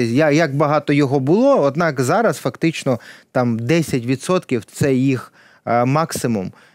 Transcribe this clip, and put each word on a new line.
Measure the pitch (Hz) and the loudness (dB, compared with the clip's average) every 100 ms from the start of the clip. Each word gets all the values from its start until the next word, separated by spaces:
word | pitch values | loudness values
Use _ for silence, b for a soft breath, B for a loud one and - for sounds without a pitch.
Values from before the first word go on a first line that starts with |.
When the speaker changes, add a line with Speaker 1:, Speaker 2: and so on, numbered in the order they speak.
Speaker 1:
Так, | 117 | 0
так. | 120 | 2
Speaker 2:
я-, | 156 | 2
як | 143 165 139 | 2 2 0
багато | 151 151 147 | 0 0 0
його | 147 143 143 | 0 2 0
було, | 131 190 269 262 | 2 2 4 4
однак | 143 135 170 135 | 2 0 -2 -2
зараз | 127 185 220 147 | 0 2 0 0
фактично | 139 - 165 156 - 120 B B B | -6 -2 -4 -2 -4 -4 B B B
там | - 120 113 | -2 0 -2
десять | 120 165 160 135 117 | 0 0 0 -4 -2
відсотків — | 131 - 180 - 120 - | -4 -2 -4 -2 -6 -6
це | - 151 | -4 0
їх, | 127 135 131 - b b b - | 2 0 -2 -6 b b b -2
е, | 117 | 0
максимум, | 123 143 160 - 127 113 92 b b | 2 0 -2 -4 -4 -4 -6 b b